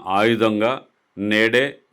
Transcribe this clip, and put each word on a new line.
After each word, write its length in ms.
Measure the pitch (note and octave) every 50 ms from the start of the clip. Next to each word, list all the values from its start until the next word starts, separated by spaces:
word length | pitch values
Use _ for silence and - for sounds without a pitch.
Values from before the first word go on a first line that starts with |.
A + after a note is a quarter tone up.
| -
ఆయుధంగా 720 | F#2 F#2+ G2 G#2+ A#2 A#2 G2+ A2+ A2 G#2+ G#2 G#2+ A#2+ C3+ - - _ _ _ _ _ _
నేడే 600 | G2 G2+ G#2 G#2+ G#2+ A2 A2+ A#2 B2 C3+ C#3+ C#3 - _ _